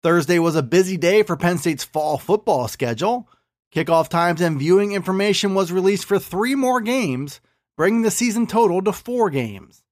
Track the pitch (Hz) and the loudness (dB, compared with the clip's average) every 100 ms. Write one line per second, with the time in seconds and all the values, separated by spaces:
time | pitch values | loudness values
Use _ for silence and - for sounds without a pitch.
0 | 170 170 151 175 165 156 131 170 185 185 | 2 2 2 2 2 0 2 2 2 0
1 | 170 208 208 160 175 175 170 147 - 156 | 2 2 2 0 0 0 -2 -4 -6 -4
2 | 151 151 - 208 - 156 117 - 123 117 | -2 -4 0 -2 2 -2 -2 -4 -4 -2
3 | 180 247 220 _ _ _ _ - 160 165 | -2 -4 -6 _ _ _ _ -4 0 2
4 | 156 175 170 165 175 151 143 185 202 202 | 2 0 0 0 0 0 4 4 4 -2
5 | 180 190 202 190 202 190 185 185 190 202 | -4 -2 0 0 0 0 0 0 0 0
6 | - 196 - 180 233 277 254 247 220 262 | 0 -4 -2 -6 -4 -2 0 0 -2 -2
7 | 202 127 143 - _ _ _ - 165 226 | -2 -4 -8 -14 _ _ _ -2 0 2
8 | 226 - 240 214 226 214 226 175 196 185 | 0 0 -2 0 0 2 2 2 -2 -4
9 | - 247 220 139 117 101 82 _ _ | -6 -2 0 0 -4 -8 -18 _ _